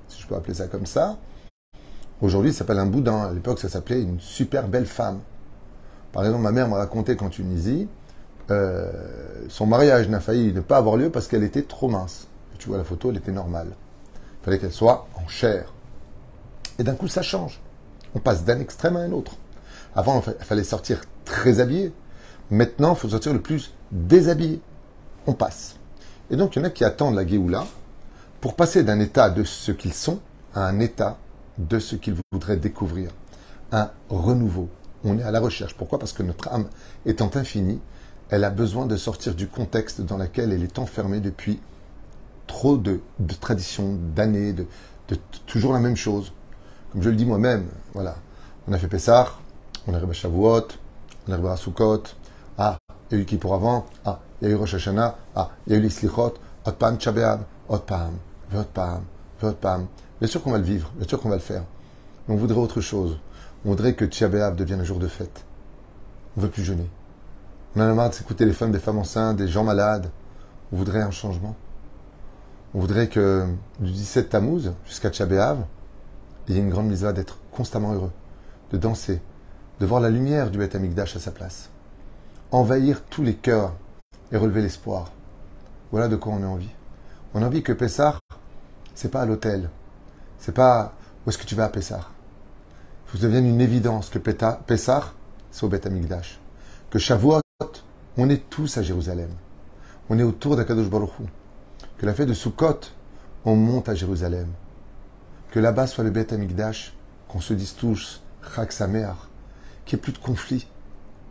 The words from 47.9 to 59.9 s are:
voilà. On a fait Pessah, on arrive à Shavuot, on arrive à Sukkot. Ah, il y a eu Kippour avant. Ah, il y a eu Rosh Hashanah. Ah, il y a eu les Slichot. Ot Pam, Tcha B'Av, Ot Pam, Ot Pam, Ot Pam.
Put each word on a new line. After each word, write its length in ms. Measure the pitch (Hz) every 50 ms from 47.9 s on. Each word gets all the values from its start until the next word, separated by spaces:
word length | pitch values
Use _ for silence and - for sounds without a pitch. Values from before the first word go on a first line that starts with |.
| -
voilà. 220 | 98 95 87 80 - - - - - - - - - - -
On 40 |
a 60 | 98 87
fait 100 | 92 90
Pessah, 400 | 101 95 - 120 117 123 123 - - - - - - - - - - - -
on 80 | 98 90
arrive 160 | 87 87 90
à 20 |
Shavuot, 560 | 82 - - 87 85 92 104 113 113 113 110 - - - - - - - - - - - -
on 60 | 98
arrive 140 | 95 85 87
à 100 | 92 92
Sukkot. 480 | 82 - 95 85 - 110 107 107 107 110 - - - - - - - - - -
Ah, 220 | - 104 107 92 - _ - - - - -
il 60 | 110
y 40 | 101
a 20 |
eu 40 | 98
Kippour 280 | - 104 87 - 92 98
avant. 320 | 92 101 120 123 120 - - - - -
Ah, 160 | 104 90 - - - - -
il 80 | 104 104
y 20 |
a 40 | 107
eu 20 |
Rosh 180 | 104 107 98 101
Hashanah. 420 | 90 - 101 98 110 117 123 - - - - -
Ah, 160 | 95 92 - - - -
il 60 | 101
y 40 | 107
a 20 | 107
eu 40 |
les 80 | 110 104
Slichot. 440 | - - 110 - - 113 120 117 - - - - - - -
Ot 80 | 110
Pam, 240 | - - 113 117 120 113
Tcha 120 | - 120
B'Av, 300 | 107 117 113 110 107 107 101 - - - - -
Ot 100 | 110 92
Pam, 340 | - - 98 90 85 85 87 90 - - - - - - 98
Ot 100 | 104 101 -
Pam, 300 | - 95 90 87 87 90 90 - - - - - - -
Ot 100 | 110 107
Pam. 340 | 107 - - 95 92 92 90 -